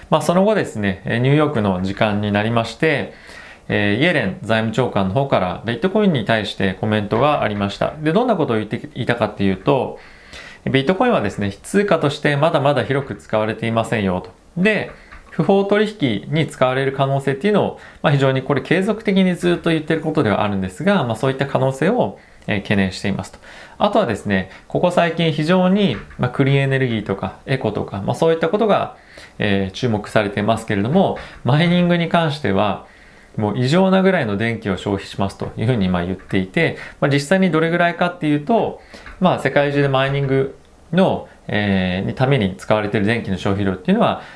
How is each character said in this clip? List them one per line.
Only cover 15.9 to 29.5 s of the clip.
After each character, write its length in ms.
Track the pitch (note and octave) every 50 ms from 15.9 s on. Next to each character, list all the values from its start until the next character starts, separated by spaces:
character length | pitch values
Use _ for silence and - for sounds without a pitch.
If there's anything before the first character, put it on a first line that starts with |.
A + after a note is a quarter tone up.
| G#3+ -
引 240 | D3+ A#2+ G#2 G2 -
に 220 | C3+ C#3+ E3 C#3+ -
使 180 | - - C3+
わ 80 | B2+ B2+
れ 100 | C3+ C3+
る 80 | C3
可 140 | C3+ C#3 C#3
能 140 | C3+ C#3 C#3
性 140 | C#3 C#3+ C3+
っ 0 |
て 100 | C#3 -
い 60 | G#3
う 20 | G#3
の 120 | F3+ A#2+
を、 120 | - - - - - - -
ま 80 | - -
あ、 20 |
非 60 | C#3+ C#3
常 140 | C#3 C3+
に 100 | C3 B2+
こ 120 | C3 - C#3+
れ 80 | C3
継 200 | C3 - D#3 F#3
続 220 | G3 A3 G#3 G#3+ -
的 180 | G#3 F#3+ F#3+
に 140 | F#3+ F#3 F3
ず 160 | E3+ - F3
っ 40 | F3 E3
と 120 | - F3
言 120 | D#3+ D#3
っ 0 | D3
て 100 | - E3
る 60 | D#3+
こ 100 | D3+ D#3
と 140 | G3 D#3+ B2
で 60 | G#2
は 120 | G2 G#2
あ 60 | G#2 G2+
る 80 | G2+
ん 40 | F#2+
で 80 | F#2 F#2
す 120 | - -
が、 220 | D#3 G3 G3+ F3+ C3+
ま 80 | A#2
あ、 40 | A2
そ 120 | - - C3+
う 20 |
い 40 | C3
っ 20 |
た 100 | - C#3
可 140 | C#3 - B2+
能 100 | C3 C3+
性 180 | C3+ - D#3 F#3
を、 280 | B3 B3 C#3 G2 - - - - - - - -
え 80 | G#2+
ー、 60 | G2+
懸 120 | - - G#2+
念 160 | G2 F#2+ F#2
し 100 | - -
て 60 | -
い 60 | G#2
ま 100 | G2 G2
す 80 | G2 -
と。 80 | - - - - - - - - - -
あ 100 | - G#3+
と 100 | G#3 A#3
は 60 | F#3+
で 100 | A#2+ G2+
す 100 | - -
ね、 240 | G#2 G2 F#2+ F2+ - - - -
こ 140 | - - D3
こ 100 | F3+ F3
最 220 | F3 E3 E3+ E3
近 200 | E3 E3+ E3 D#3+
非 120 | C#3 D3+ D3+
常 260 | D#3+ F#3 F#3 F3+ F3+
に、 260 | F#3+ G#3 G3+ D#3 A2 - - - - -
ま 80 | B2
あ、 40 | B2
ク 140 | - - C3+
リ 80 | C3+
ー 20 | C#3
ン 20 | C#3
エ 80 | C3+
ネ 120 | C3+ C3+ C3
ル 80 | C3 A#2+
ギ 100 | A2+ G#2+
ー 40 | G2+
と 120 | - A2
か 200 | - - F#2+ - - -
エ 100 | - C3+
コ 140 | C3 - G#2+
と 140 | G2+ G#2 -
か、 180 | - - G2+
ま 100 | G2+ A2+
あ、 20 | B2+
そ 140 | - E3 E3
う 20 |
い 40 | E3
っ 20 | E3
た 100 | E3+ E3
こ 80 | - G#3
と 80 | -
が、 300 | - E3 B2+ G2+ - - - - - - - - - - -
え 300 | A2 G#2